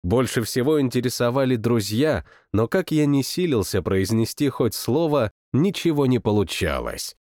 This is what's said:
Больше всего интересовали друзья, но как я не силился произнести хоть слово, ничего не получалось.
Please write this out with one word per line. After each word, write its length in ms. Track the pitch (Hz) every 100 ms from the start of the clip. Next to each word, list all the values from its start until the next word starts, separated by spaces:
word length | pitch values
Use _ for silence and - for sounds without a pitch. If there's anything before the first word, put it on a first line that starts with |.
Больше 400 | 87 120 123 -
всего 360 | 110 131 123 156
интересовали 760 | 131 123 123 - 120 127 131 123
друзья, 680 | 113 120 101 107 156 113 - - _
но 160 | 101 113
как 240 | 190 175
я 140 | 156 147
не 180 | 143
силился 580 | 131 - 180 123 92 101
произнести 680 | 82 95 95 113 113 - 143
хоть 260 | - 123 -
слово, 560 | - 131 165 147 107 _ _
ничего 540 | 120 185 - 170 147 135
не 140 | 123
получалось. 960 | 110 104 98 - 85 67 58 - - -